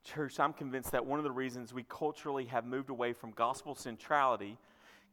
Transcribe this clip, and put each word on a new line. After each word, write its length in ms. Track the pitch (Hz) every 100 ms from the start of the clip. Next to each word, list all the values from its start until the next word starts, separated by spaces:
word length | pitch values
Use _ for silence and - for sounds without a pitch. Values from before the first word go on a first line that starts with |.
Church, 340 | - 147 143 -
I'm 140 | 143
convinced 400 | 156 139 131 123
that 120 | 131
one 140 | 123 147
of 60 |
the 80 | 147
reasons 420 | 127 131 123 117
we 80 | 127
culturally 600 | 117 - 151 147 156 139
have 200 | 123 120
moved 260 | 120 131 135
away 220 | 127 120
from 200 | 117 117
gospel 420 | 107 117 131 -
centrality, 800 | 135 131 113 - 151 135 110 101 117 _ _ - - _